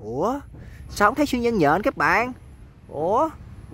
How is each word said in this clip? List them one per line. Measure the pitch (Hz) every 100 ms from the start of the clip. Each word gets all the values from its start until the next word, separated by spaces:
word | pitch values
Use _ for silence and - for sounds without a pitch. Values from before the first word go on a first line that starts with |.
Ủa? | 104 123 190 277 - - - - -
Sao | - 208
không | 269
thấy | 294
siêu | 254
nhân | 233 226
nhện | 143 165
các | 240 -
bạn? | 151 185 247 247 - - - - -
Ủa? | - 160 220 320 - - - -